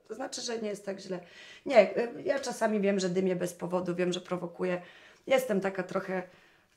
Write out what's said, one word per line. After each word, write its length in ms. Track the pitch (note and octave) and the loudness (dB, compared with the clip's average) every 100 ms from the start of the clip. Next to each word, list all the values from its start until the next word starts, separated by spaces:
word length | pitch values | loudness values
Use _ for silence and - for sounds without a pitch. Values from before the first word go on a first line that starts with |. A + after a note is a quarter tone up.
| - | -16
To 60 | |
znaczy, 260 | A3+ C4+ - | -12 -10 -10
że 180 | A#3+ A3+ | -8 -6
nie 100 | G#3+ | -6
jest 180 | G3+ - | -8 -10
tak 140 | F#3+ | -12
źle. 200 | - F3+ - - - - D4 | -10 -10 -10 -20 -20 -14 6
Nie, 300 | B3 F#3+ - | 8 8 4
y, 240 | A#3 - | -2 -2
ja 160 | F4+ C#4 | -2 -2
czasami 420 | B3+ - A3+ G#3+ | -4 -2 0 2
wiem, 200 | G3 G3+ | 2 2
że 80 | F#3 | 0
dymię 280 | F3+ F#3+ F3 | 2 2 0
bez 180 | F3 | -2
powodu, 400 | - E3+ F3+ E3+ | -4 -4 -2 -2
wiem, 180 | F3 F3+ | 0 0
że 80 | F3+ | -2
prowokuję. 600 | F3+ F3+ E3+ - F3+ F3+ - - - - - | -4 -6 -6 -4 -2 -2 -6 -20 -20 -16 0
Jestem 340 | C4 B3+ G3 | 2 2 0
taka 220 | F#3+ G3 | 0 -4
trochę 400 | F3+ F#3+ F#3 F#3 F3+ - - _ _ | -6 -6 -4 -6 -8 -16 -20 _ _